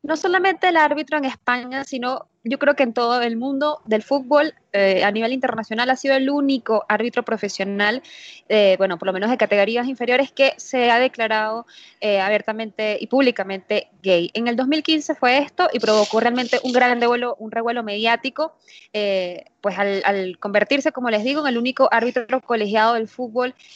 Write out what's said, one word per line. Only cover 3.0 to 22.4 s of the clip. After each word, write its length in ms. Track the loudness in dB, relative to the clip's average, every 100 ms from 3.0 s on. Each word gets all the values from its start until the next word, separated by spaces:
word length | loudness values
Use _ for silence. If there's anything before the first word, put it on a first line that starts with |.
| 0 0
el 140 | 0 -2
mundo 440 | -4 -2 -2 -4 -2
del 180 | -2
fútbol, 500 | 0 -4 2 2 2 -4 _
eh, 300 | 0 2 2
a 80 | 0
nivel 220 | 0 -2
internacional, 580 | -2 -2 -4 -6 -2 0
ha 60 | 0
sido 180 | 2
el 160 | 0 2
único 540 | 0 0 0 0 -2 0
árbitro 360 | -2 0 -4
profesional, 800 | -4 -4 -4 -6 -4 0 0 -2 -8 -20 -20 -20 _
eh, 280 | 4 6 4
bueno, 200 | 2 0
por 80 | -2
lo 60 |
menos 180 | -2 -2
de 60 | 0
categorías 520 | 2 2 2 0 -4
inferiores, 420 | -4 0 0 0
que 220 | 2 2 2
se 360 | -6 0 4
ha 80 | 4
declarado, 680 | 2 0 -2 0 -2 -6 -10 -20 -20 _
eh, 200 | 0 2
abiertamente 760 | 2 0 -2 -6 -8 -4 -4 -4
y 80 | 0
públicamente 800 | 2 2 0 -6 -8 _ -4 -4 _
gay. 300 | 2 2 2
En 120 | -2 -2
el 80 |
dos 140 | 0 0
mil 160 | 0
quince 320 | 0 -2 0 0
fue 220 | 2 2
esto 300 | 0 0 0
y 80 | 0
provocó 400 | 2 2 2 2
realmente 400 | 0 0 0 -2
un 80 | 2
gran 300 | 2 2 2
revuelo, 340 | 2 0 -2 -6
un 100 | -8
revuelo 320 | -4 -4 -4
mediático, 720 | -6 -2 0 0 -2 -4 -6 _ _ -20 _
eh, 540 | -4 0 0 -2 -8 -16 _
pues 160 | -6 -2
al, 260 | -2 0
al 340 | 0 -2 -4 -8
convertirse, 540 | -2 -2 2 0 0
como 180 | -2 -2
les 140 | -2
digo, 160 | 0 -2
en 80 | -2
el 100 | 0
único 300 | -2 2 2
árbitro 500 | 4 2 -2 -2 -6